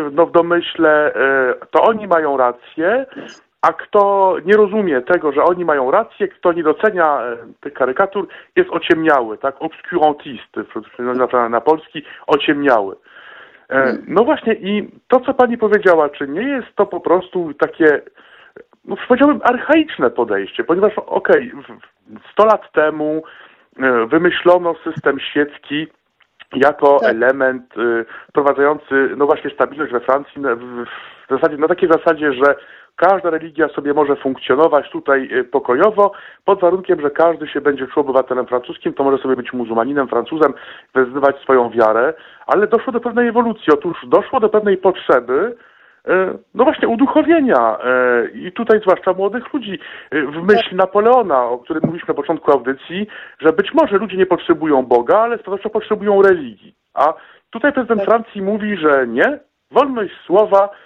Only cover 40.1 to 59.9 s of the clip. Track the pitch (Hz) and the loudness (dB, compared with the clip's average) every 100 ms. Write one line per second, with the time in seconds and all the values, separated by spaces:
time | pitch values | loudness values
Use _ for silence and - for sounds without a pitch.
40.1 | 117 113 156 147 - - - _ 131 123 | -4 -4 0 0 -2 -16 -20 _ -2 0
41.1 | 139 139 139 - 131 120 113 110 110 139 | 0 0 0 0 2 2 2 2 2 0
42.1 | 160 - - - 160 208 226 262 233 240 | -4 -14 -10 -2 0 2 0 -2 -4 -2
43.1 | 226 240 226 233 - - 143 175 - 123 | -2 0 0 -2 -2 0 0 0 -8 0
44.1 | 170 196 262 214 214 208 185 190 185 - | 0 0 0 0 0 0 0 0 0 0
45.1 | 135 120 139 226 233 _ _ _ _ - | 0 0 -2 -2 -8 _ _ _ _ -2
46.1 | 185 190 - _ 196 277 277 214 226 277 | -2 -2 -6 _ 0 0 0 -2 0 2
47.1 | 302 294 330 254 135 113 104 123 127 123 | 2 4 2 4 4 2 0 0 2 2
48.1 | 120 107 123 175 - 226 214 185 170 190 | 0 -2 -8 -12 -4 0 2 2 0 0
49.1 | 185 196 233 - 294 208 165 - - - | -2 -2 -6 -8 -10 -8 -14 -14 -20 -8
50.1 | 156 139 156 185 208 - 185 185 202 220 | -6 -6 -4 2 2 2 -2 0 2 4
51.1 | 254 196 131 120 123 - 156 160 170 - | 2 2 0 0 -4 -6 -4 -4 -4 -6
52.1 | 147 156 156 - 135 120 135 - 180 202 | -6 -4 -4 0 0 0 -8 -8 -8 -8
53.1 | - - - 156 160 202 302 311 196 - | -12 -20 -2 0 0 0 2 2 2 0
54.1 | 190 185 165 - 156 156 135 123 123 123 | 0 0 0 0 -2 2 0 2 2 4
55.1 | 202 233 226 185 196 214 214 - 202 208 | 2 2 -4 -8 -8 -4 -4 -4 -4 2
56.1 | 196 196 175 123 101 - _ _ - 147 | 4 4 2 -4 -16 -20 _ _ 0 0
57.1 | - - _ _ 226 285 269 240 214 196 | -2 -14 _ _ -4 -2 -2 -2 -2 2
58.1 | 226 - 202 190 214 208 190 151 139 123 | 0 -2 -8 -6 -4 -4 -2 2 2 0
59.1 | 120 220 294 _ _ _ 233 277 | 0 -2 -2 _ _ _ 0 0